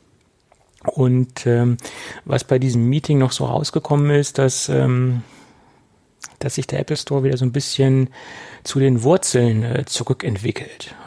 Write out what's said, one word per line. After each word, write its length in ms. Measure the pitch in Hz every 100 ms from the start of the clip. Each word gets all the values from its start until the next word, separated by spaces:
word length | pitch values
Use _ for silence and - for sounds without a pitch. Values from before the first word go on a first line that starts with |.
| _ _ _ _ _ _ _ _ -
Und, 580 | - 127 127 127 - 123
ähm, 320 | 120 120 120 - - - - -
was 180 | 135
bei 140 | - 131
diesem 320 | 131 120 120
Meeting 300 | 147 - 143
noch 120 | 131
so 140 | - 131
rausgekommen 640 | 123 147 165 - 147 143
ist, 300 | 147 143 -
dass, 280 | 135 - -
ähm, 540 | 139 131 127 127 123 113 - - _ _ _ _ _ _ _ - -
dass 160 | 135 -
sich 100 | 127
der 140 | 139
Apple 180 | 139 151
Store 260 | - 139
wieder 140 | 135 127
so 80 | 127
ein 60 |
bisschen 580 | 131 - - 135 135 127 - - - - -
zu 160 | - 139
den 240 | 135 123
Wurzeln, 580 | 120 185 - 127 120 110
äh, 240 | 117 131 131
zurückentwickelt. 1120 | - 120 131 - 101 117 - - - - -